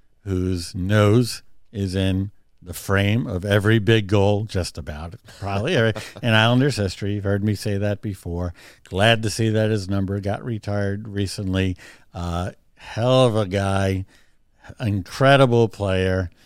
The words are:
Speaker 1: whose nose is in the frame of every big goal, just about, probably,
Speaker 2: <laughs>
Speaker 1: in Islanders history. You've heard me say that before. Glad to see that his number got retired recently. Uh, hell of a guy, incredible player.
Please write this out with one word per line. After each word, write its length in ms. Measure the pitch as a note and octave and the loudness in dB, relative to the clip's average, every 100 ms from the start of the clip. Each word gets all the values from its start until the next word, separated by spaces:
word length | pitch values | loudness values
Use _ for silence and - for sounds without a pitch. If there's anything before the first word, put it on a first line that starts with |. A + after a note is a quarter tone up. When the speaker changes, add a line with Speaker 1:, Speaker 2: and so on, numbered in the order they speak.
| _ _ | _ _
Speaker 1:
whose 500 | G2+ F#2 F#2 F#2 E2+ | -6 -2 -2 -4 -6
nose 680 | F#2+ F#2 G#2+ G#2 A2 A#2+ - - - - | -6 0 4 6 4 2 -4 -16 -20 -14
is 240 | A2+ G2 | -6 -4
in 360 | F#2 F#2+ F#2+ G2 - _ _ | -2 0 0 -4 -10 _ _
the 100 | F2 | -16
frame 520 | E2+ - G2 G2+ A2 - | -12 -2 0 2 0 -2
of 180 | F#2 | -4
every 340 | G2+ G2+ G2+ A2+ | 2 2 4 2
big 280 | F#2+ A2+ G2 | 4 2 2
goal, 380 | G#2 G2 G#2 | 2 2 2
just 340 | A2 F#2+ E2+ - | -2 -4 -4 -8
about, 380 | C#2 D2+ E2 - - - | -12 -12 -12 -16 -20 -12
probably, 360 | G2 G2 A#2+ | -6 -4 -2
Speaker 2:
<laughs> 480 | F3 A2+ G#2+ - - | 2 2 0 -8 -4
Speaker 1:
in 100 | A#2 | 2
Islanders 420 | A2 A2+ B2 C#3+ A#2 | 4 4 4 2 0
history. 360 | G2 - G2+ | -2 -4 -4
You've 100 | G#2 | -2
heard 200 | G2 G2+ | -2 0
me 100 | G#2 | 0
say 220 | G2+ G#2+ G2 | -2 -4 -2
that 240 | G#2 G2+ | -2 -4
before. 540 | A2 F#2+ F#2 F2 F2+ - - - | -6 -10 -8 -6 -6 -8 -18 -20
Glad 380 | - F#2 G#2+ A#2 | -8 2 4 4
to 40 | A2 | 0
see 220 | - A2+ | -2 0
that 180 | G#2+ A2 | 0 0
his 160 | A2 F#2 | 0 -2
number 320 | G2 F#2+ G2+ | -4 -2 -4
got 220 | G2 G#2+ | -4 -6
retired 680 | - A2+ - G#2 G2+ G2+ A2 | -6 -8 -6 -4 -4 -6 -6
recently. 680 | G2+ G2 - G2 F#2 F#2+ F#2 - - _ | -4 -4 -4 -2 0 0 -4 -12 -20 _
Uh, 380 | - F2 E2+ F#2 - _ _ | -10 -6 -6 -6 -10 _ _
hell 500 | - - B2 C3 B2+ | -12 -4 2 4 4
of 100 | G#2+ | 2
a 100 | G2+ | 0
guy, 580 | G2 G2 G2 G2 F#2+ F#2+ _ _ _ _ _ - - | 0 0 0 0 0 -4 _ _ _ _ _ -20 -8
incredible 880 | A#2 G2+ F2 - C3+ C#3 C3+ A#2 A2+ | -4 -4 -6 2 4 6 6 4 2
player. 640 | - G2+ F#2+ F#2 F#2 F#2 - | 0 -2 0 2 0 -2 -8